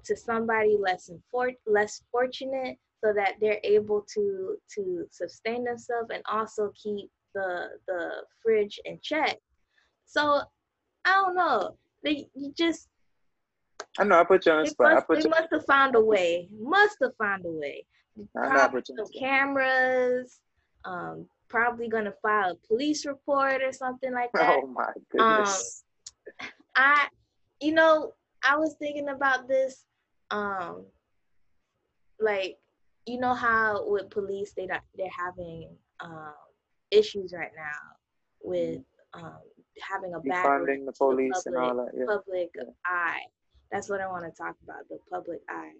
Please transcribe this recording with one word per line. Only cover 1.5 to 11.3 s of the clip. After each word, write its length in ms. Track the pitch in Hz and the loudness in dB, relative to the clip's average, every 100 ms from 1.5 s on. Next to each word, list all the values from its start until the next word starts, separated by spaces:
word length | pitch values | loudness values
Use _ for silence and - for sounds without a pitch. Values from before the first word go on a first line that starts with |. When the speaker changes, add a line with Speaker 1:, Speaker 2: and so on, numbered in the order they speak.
| 254 214 | -4 0
Speaker 1:
less 380 | 208 208 - - | 2 2 -4 -6
fortunate, 640 | 240 254 - 262 262 254 254 _ - | -2 -2 -2 -6 -6 -6 -10 _ -2
so 80 | 214 | 0
that 220 | 208 190 202 | 2 0 0
they're 180 | 214 208 | 0 0
able 420 | 202 214 208 208 - | 4 2 4 -4 -2
to, 420 | 214 202 190 190 - _ 214 | -2 -2 -2 -6 -8 _ -8
to 300 | 185 175 165 | -4 -4 -8
sustain 540 | - 175 - 226 247 | -10 -12 -8 -6 -4
themselves 460 | 240 240 233 233 226 | -6 -8 -6 -6 -6
and 80 | - - | -8 -6
also 400 | 214 214 - 202 - | -4 -4 -4 -6 -6
keep 280 | 214 202 185 _ _ | -8 -8 -10 _ _
the, 360 | 196 185 175 - - - | -6 -4 -6 -8 -12 -8
the 220 | 180 160 151 - _ | -6 -6 -8 -14 _
fridge 380 | 226 220 208 - 165 | 0 2 0 -6 -14
in 140 | 170 | -12
check. 360 | - 302 247 - _ _ _ _ _ _ _ | -4 0 0 -4 _ _ _ _ _ _ _
So, 360 | 294 294 285 - _ _ _ _ _ 359 | 0 2 2 0 _ _ _ _ _ 2
I 60 | |
don't 240 | 381 381 | 4 4